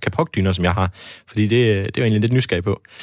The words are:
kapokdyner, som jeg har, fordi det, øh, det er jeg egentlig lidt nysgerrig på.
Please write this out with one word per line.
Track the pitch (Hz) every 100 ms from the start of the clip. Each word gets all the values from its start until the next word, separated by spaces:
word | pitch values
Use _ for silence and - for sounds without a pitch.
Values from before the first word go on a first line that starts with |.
kapokdyner, | 95 - - 101 95
som | 90
jeg | 87
har, | 92 92 - - - -
fordi | 107 107
det, | 117
øh, | 117 98
det | 95
er | -
jeg |
egentlig | 117 107
lidt | 117
nysgerrig | 127 - 87
på. | 98 104 - -